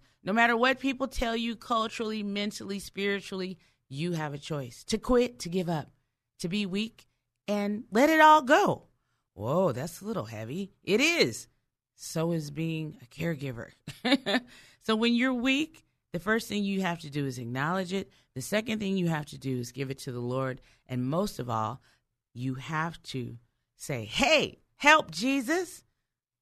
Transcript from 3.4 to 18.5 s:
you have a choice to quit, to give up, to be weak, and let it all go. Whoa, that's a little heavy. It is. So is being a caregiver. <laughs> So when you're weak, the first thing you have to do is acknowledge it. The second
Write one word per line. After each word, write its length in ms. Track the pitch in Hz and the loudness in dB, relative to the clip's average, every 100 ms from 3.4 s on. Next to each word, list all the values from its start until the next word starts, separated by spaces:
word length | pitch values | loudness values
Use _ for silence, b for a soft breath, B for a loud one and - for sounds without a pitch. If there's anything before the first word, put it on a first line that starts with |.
| 185 180 b b - | -6 -10 b b -14
you 240 | 135 175 | -6 -4
have 220 | 165 151 | -2 -4
a 40 | 143 | -8
choice 460 | - 147 123 - | -8 -6 -8 -12
to 140 | - 214 | -4 -2
quit, 400 | - 247 247 240 | 2 4 4 -2
to 80 | 170 | -4
give 220 | 185 170 | -2 0
up, 200 | 160 - _ _ _ _ - | -2 -4 _ _ _ _ -10
to 80 | 170 | -4
be 180 | 208 196 | -2 -2
weak, 400 | 196 220 - _ _ _ _ - | -4 -6 -8 _ _ _ _ -4
and 360 | 208 202 208 - | -2 0 -4 0
let 200 | 214 294 | 4 6
it 100 | 311 | 8
all 220 | 311 311 | 10 10
go. 460 | 254 339 370 - - _ _ _ _ | 8 6 6 0 -6 _ _ _ _
Whoa, 400 | - 107 165 185 | -8 -2 2 2
that's 300 | 120 160 - | 0 -6 -10
a 20 | |
little 220 | 196 185 110 | -8 -6 -6
heavy. 460 | 107 110 170 196 _ | -8 -8 -8 -8 _
It 160 | - 208 | 0 2
is. 480 | 302 339 151 110 - _ _ _ _ | 4 4 2 0 -12 _ _ _ _
So 380 | _ - 160 165 | _ -8 -4 -2
is 180 | 165 147 | -2 -4
being 480 | 143 165 160 151 - | -6 -4 -4 -6 -10
a 60 | - | -18
caregiver. 640 | - 165 147 135 113 - - - - | -8 -4 -4 -6 -8 -12 -16 -20 -6
<laughs> 380 | 247 269 - 247 - B B B | 2 2 2 -2 -2 B B B
So 120 | - 220 | 0 2
when 180 | 233 | 4
you're 180 | 233 262 | 4 2
weak, 520 | 254 262 269 311 - _ _ _ | 2 2 2 0 -8 _ _ _
the 60 | 175 | -6
first 300 | 180 226 - | 0 0 0
thing 160 | 208 | -4
you 180 | 196 190 | -2 0
have 160 | 185 170 | -2 -2
to 100 | 156 | -6
do 140 | 143 | -4
is 140 | 139 127 | -4 -4
acknowledge 540 | 117 131 147 185 180 | -6 -2 0 0 -2
it. 180 | 196 190 b b | -4 -6 b b
The 80 | 131 | -12
second 380 | - | -2